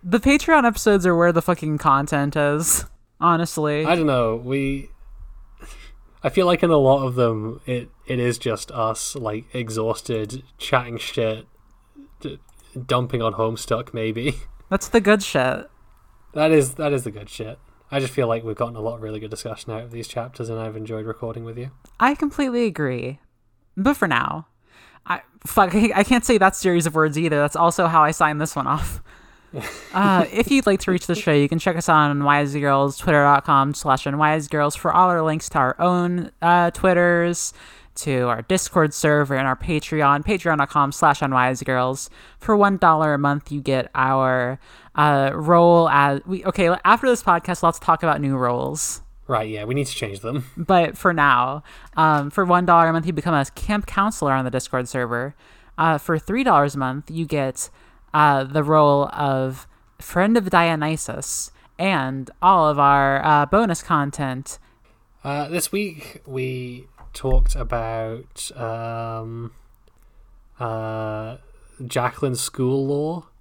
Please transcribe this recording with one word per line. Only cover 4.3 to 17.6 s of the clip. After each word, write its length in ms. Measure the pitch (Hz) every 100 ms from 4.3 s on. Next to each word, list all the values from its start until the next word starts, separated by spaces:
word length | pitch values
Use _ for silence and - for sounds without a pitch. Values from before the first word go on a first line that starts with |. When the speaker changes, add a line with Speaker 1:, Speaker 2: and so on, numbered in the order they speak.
| 113
Speaker 2:
We, 520 | 123 139 135 139 139 - - - - - - - - - - - - _
I 60 | -
feel 160 | - 180
like 160 | 175
in 60 | 175
a 80 | 156
lot 280 | 131 139 131
of 100 | 123
them, 440 | 120 110 107 120 -
it, 240 | 123 117 _ -
it 140 | 127
is 180 | 123 117
just 340 | 123 107 -
us, 440 | 117 110 110 - 143
like, 280 | 113 107 -
exhausted, 880 | 127 113 110 110 110 - 113 110 127 - _
chatting 420 | - 131 120 117
shit, 480 | - - 113 110 - _ _ _ _ - 277 -
d-, 180 | 147 139 _ - _ 131 123
dumping 360 | 123 123 123
on 120 | 113
Homestuck, 600 | 107 113 113 - 117 120 120
maybe. 400 | 110 110 135 - -
<laughs> 160 | - -
Speaker 1:
That's 180 | 196 -
the 140 | 226
good 200 | 196 208
shit. 460 | 196 147 127 - - _ _ _ _ _ -
Speaker 2:
That 180 | 151 156
is, 240 | 160 131 131
that 180 | 151
is 100 | 139 120
the 40 |
good 160 | 104 101
shit. 300 | - 110 -